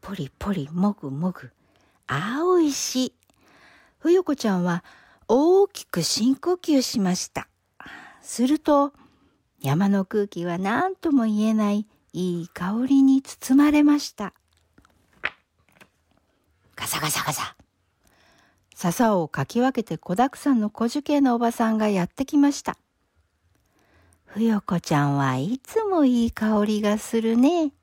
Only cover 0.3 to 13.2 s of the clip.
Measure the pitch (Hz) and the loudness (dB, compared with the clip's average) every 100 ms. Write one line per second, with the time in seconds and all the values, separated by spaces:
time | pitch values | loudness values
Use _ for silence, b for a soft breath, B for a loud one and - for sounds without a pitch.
0.3 | _ 196 185 139 170 202 208 143 135 180 | _ -6 -4 -4 -2 -2 -2 -8 -4 -6
1.3 | 175 123 _ _ _ _ _ - 139 190 | -6 -18 _ _ _ _ _ -8 -6 -4
2.3 | 262 349 370 311 269 - 262 254 _ _ | -4 2 4 2 0 -4 -4 -4 _ _
3.3 | b b b b b b b 311 359 359 | b b b b b b b 2 2 2
4.3 | 277 226 185 175 175 b b b b _ | -2 0 0 0 -2 b b b b _
5.3 | 233 311 381 403 - - - 160 - 226 | 2 4 4 4 -2 -8 -4 -4 0 0
6.3 | 269 349 359 - 285 254 240 190 185 - | 0 -2 -4 2 0 2 -2 -2 -2 -6
7.3 | - - _ _ _ B B B B - | -12 -14 _ _ _ B B B B -16
8.3 | - 254 311 - 285 285 _ b b b | -2 0 2 2 2 2 _ b b b
9.3 | b _ _ 135 147 196 196 190 214 202 | b _ _ -2 0 2 0 0 -2 -4
10.3 | - 175 175 196 233 370 381 339 277 226 | -6 -6 -4 -2 -2 -2 -4 0 0 2
11.3 | 208 220 220 208 208 208 _ _ - 180 | 0 0 0 0 -2 -6 _ _ -6 -4
12.3 | 175 165 - 180 214 262 277 269 269 | -4 -8 -8 -6 -4 2 4 6 4